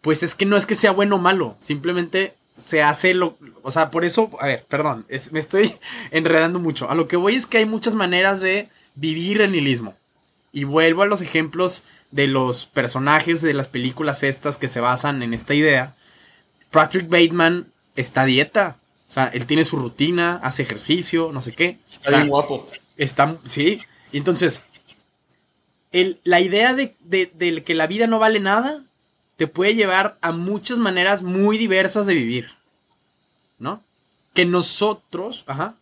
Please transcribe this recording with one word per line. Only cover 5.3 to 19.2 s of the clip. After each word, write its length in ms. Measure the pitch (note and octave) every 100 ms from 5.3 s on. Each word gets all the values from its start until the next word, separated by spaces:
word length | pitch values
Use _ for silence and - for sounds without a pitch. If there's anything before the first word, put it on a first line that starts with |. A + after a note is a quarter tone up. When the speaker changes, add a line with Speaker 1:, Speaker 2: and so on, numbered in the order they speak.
Speaker 1:
me 60 | D#3
estoy 340 | D3+ F#3+ G#3+ - -
<laughs> 180 | - -
enredando 480 | D#3+ D#3+ D#3+ E3 F3+
mucho. 320 | E3 C#3+ B2+
A 40 |
lo 140 | D#3+ E3
que 80 | F3
voy 180 | F#3+ B3
es 100 | B3
que 120 | A3+
hay 60 | A3
muchas 280 | A3 A#3
maneras 460 | G#3+ F#3 F3+ F#3+ G3
de 260 | F#3 F#3+ G#3 _ _
vivir 460 | - D#3 D#3 F3 G#3
el 120 | G3+
nihilismo. 440 | F3+ C#3 B2 A2 - _ _ _ _ _
Y 100 | C#3+
vuelvo 380 | C#3 D#3 E3 E3
a 40 | G3+
los 140 | G#3
ejemplos 600 | E3+ E3 D#3 E3 F3+ F3+ _ _ _
de 160 | C#3 C#3
los 380 | C3+ B2+ A#2+ -
personajes 760 | - B2 C3 C3+ D#3 E3 E3
de 120 | D#3+
las 120 | C#3 C3
películas 560 | B2 B2+ B2+ D3+ C#3
estas 340 | C#3 C3+ D3+ C#3
que 120 | C3
se 100 | B2+
basan 440 | A#2+ B2+ D3 C#3
en 100 | A#2+
esta 180 | A#2 -
idea. 420 | C#3+ D3+ C3+ C3+ - _ _ _ _ _ _ _
Patrick 380 | D#3 D#3 F#3 E3+
Bateman 580 | F3 E3+ E3+ E3 F3 - _ _ -
está 260 | B2 -
a 40 | C3+
dieta. 500 | B2+ D3+ A3 F#3 C3+ _ _ _
O 40 |
sea, 140 | -